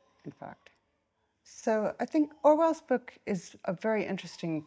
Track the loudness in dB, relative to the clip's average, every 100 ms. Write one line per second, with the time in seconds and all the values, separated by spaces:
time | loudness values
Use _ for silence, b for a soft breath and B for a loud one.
0 | _ _ -20 -16 -18 -18 _ _ _ _
1 | _ _ _ _ -20 -6 -2 0 0 -4
2 | -2 0 0 4 4 6 4 2 -2 -2
3 | -2 -12 -6 -4 -6 -8 -6 -4 0 0
4 | -2 -6 -8 -8 -4 -4